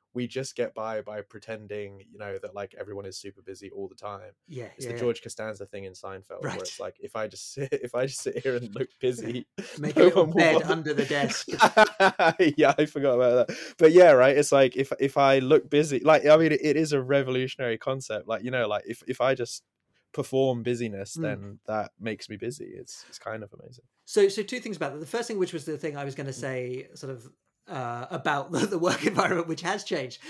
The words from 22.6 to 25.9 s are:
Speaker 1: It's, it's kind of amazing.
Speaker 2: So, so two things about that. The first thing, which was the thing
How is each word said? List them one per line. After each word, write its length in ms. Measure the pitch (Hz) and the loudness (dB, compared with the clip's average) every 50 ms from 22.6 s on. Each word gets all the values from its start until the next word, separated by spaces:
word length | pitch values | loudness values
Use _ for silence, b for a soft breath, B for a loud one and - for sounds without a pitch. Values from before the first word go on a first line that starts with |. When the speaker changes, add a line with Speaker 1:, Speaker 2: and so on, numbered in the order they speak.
| - - 98 | -14 -16 -16
Speaker 1:
It's, 280 | 92 - - - - - - | -18 -18 -18 -20 -20 -20 -20
it's 80 | - | -20
kind 240 | - - 101 110 110 | -16 -12 -12 -10 -10
of 100 | 104 101 | -12 -16
amazing. 340 | - - - 120 123 - _ _ _ _ _ | -18 -20 -20 -20 -20 -20 _ _ _ _ _
Speaker 2:
So, 240 | - - 208 196 196 | -4 0 2 2 2
so 140 | 196 226 196 | 2 -2 -8
two 160 | - 247 247 | -8 -8 -10
things 180 | - 226 196 | -8 -10 -8
about 160 | 151 160 143 139 | -8 -8 -8 -8
that. 60 | 151 | -10
The 80 | 160 | -12
first 200 | - - 240 240 | -8 -8 -8 -8
thing, 120 | - 220 196 | -6 -4 -4
which 140 | 180 175 175 | -4 -4 -6
was 120 | 156 139 | -10 -10
the 100 | 165 151 | -10 -10
thing 220 | 139 - 156 | -8 -8 -10